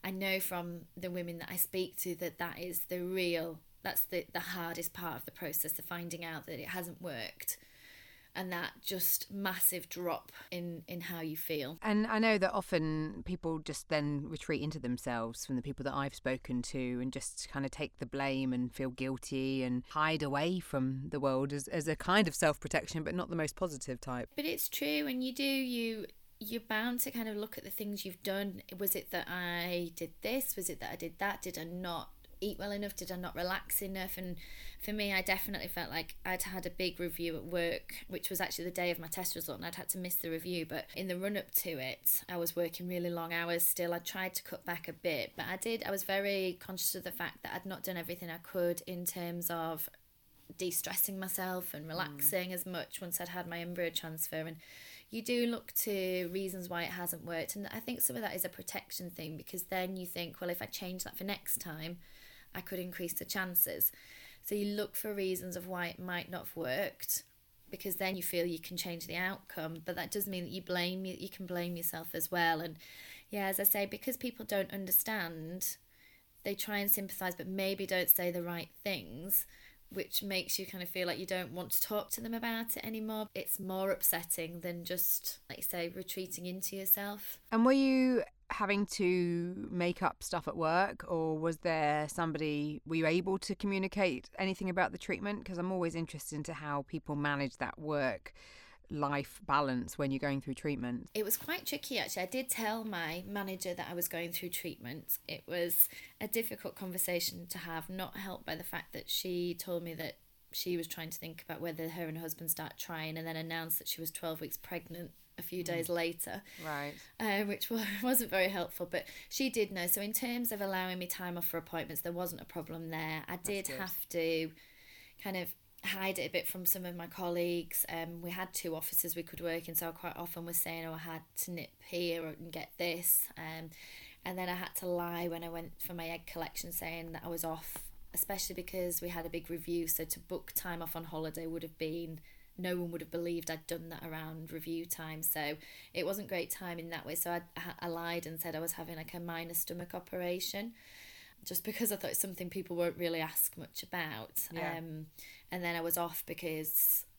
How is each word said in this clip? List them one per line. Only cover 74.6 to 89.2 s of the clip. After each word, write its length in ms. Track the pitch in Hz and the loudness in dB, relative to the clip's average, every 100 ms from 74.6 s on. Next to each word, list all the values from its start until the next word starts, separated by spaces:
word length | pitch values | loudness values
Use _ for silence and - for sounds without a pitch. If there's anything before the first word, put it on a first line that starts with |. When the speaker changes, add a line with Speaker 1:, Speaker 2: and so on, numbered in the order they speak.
| 190 | 2
Speaker 1:
understand, 1040 | 196 190 - - 214 170 160 160 185 - - - - - - _ - | -2 4 4 4 0 -2 -4 -6 -2 -4 -4 -12 -20 -20 -20 _ -6
they 120 | 202 | -2
try 240 | 202 - 208 | -2 0 2
and 120 | 202 | 4
sympathise, 440 | 202 196 - 185 | 4 2 -2 -2
but 120 | 175 190 | -2 -2
maybe 380 | 190 190 196 | 0 2 0
don't 240 | 190 185 180 | 2 4 6
say 220 | - 175 | 6 6
the 120 | 175 | 0
right 260 | 175 170 - - | -2 -4 -6 -4
things, 640 | 202 175 85 120 185 - - - - - - | -2 -2 -4 -10 2 2 2 -12 -20 -20 -8
which 320 | 190 - - | -6 -2 -2
makes 380 | 202 190 185 - | 0 -2 2 -2
you 60 | |
kind 180 | 190 190 | -2 -6
of 60 | 180 | -4
feel 180 | 185 175 | 0 0
like 120 | 143 | 0
you 60 | |
don't 280 | 185 185 180 | -2 -2 -2
want 180 | 175 214 | -4 0
to 80 | - | 2
talk 280 | - 208 - | 2 0 0
to 80 | - | -4
them 120 | 226 | -2
about 420 | 226 233 226 226 | -2 0 -2 -2
it 80 | - | -2
anymore. 440 | 220 220 220 214 214 | -2 -2 -2 -2 -4
It's 260 | 196 - - | -4 -2 -2
more 300 | 185 190 190 | 0 2 2
upsetting 680 | - - 170 165 - 165 170 | 6 4 4 0 -2 -2 -4
than 240 | 175 175 | -4 -4
just, 560 | 175 180 - - - - - | -2 2 4 2 0 -8 -10
like 100 | - | -4
you 40 | |
say, 240 | - 180 170 | -2 0 -2
retreating 580 | 180 185 - 185 - 180 | -4 -6 -4 -4 -4 -4
into 280 | 185 - | -2 -2
yourself. 640 | 196 190 - 202 208 - - - | -2 2 2 2 -4 -8 -10 2
Speaker 2:
And 140 | 226 | 8
were 60 | 240 | 10
you 520 | 269 269 262 254 240 - - - | 10 10 8 8 6 4 -8 -6
having 360 | - 196 202 | 0 4 6
to 840 | 202 - 185 180 | 4 4 6 6